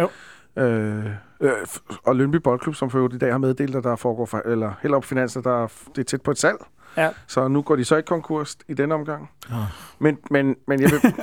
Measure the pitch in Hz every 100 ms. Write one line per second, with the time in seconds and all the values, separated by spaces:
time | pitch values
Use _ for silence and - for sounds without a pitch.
0 | 170 - - - _ - 127 113 107 107
1 | 107 101 - - 139 110 90 - - -
2 | - 127 139 160 135 123 - 151 135 131
3 | 127 123 127 123 135 127 139 131 120 120
4 | 123 113 113 110 - 117 107 92 151 139
5 | - 131 127 131 127 120 113 - - -
6 | 123 135 - 135 165 214 - _ - -
7 | 160 - - - 131 143 143 147 120 160
8 | 156 170 - 156 143 - - 139 143 156
9 | 151 147 147 _ - 117 104 - - -
10 | 156 143 - 143 135 127 - 139 139 147
11 | 240 -